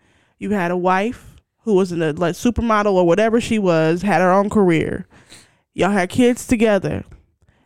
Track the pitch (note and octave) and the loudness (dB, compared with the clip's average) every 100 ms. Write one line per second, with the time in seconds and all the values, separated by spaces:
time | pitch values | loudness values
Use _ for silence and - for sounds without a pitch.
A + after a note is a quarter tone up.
0 | _ _ _ _ G3 G#3 F3 F3+ F3+ F#3 | _ _ _ _ -6 -4 -2 -2 0 0
1 | G#3+ B3+ - - _ _ - F#3+ F#3+ E3+ | -2 -8 -18 -20 _ _ 0 0 0 -2
2 | D#3+ D3+ F3 F3 B3 - A#3 G#3+ G#3 F#3+ | -4 -2 -4 0 -2 -2 -2 0 2 2
3 | F3 F3 A3 A3+ - A3 F#3+ E3 D#3+ F3 | 2 2 2 0 -2 -2 2 2 2 0
4 | G3 E3 F#3 F#3 G3+ G#3+ F#3 D#3+ - - | 0 2 2 2 2 2 2 2 -2 -6
5 | - - _ - _ _ _ - F3 G3+ | -12 -20 _ -20 _ _ _ -4 0 0
6 | F3+ - A#3+ B3 - B3 A3 G3+ D3+ F#2+ | -2 2 2 0 -2 0 2 2 -2 -8
7 | - - _ _ _ _ | -10 -20 _ _ _ _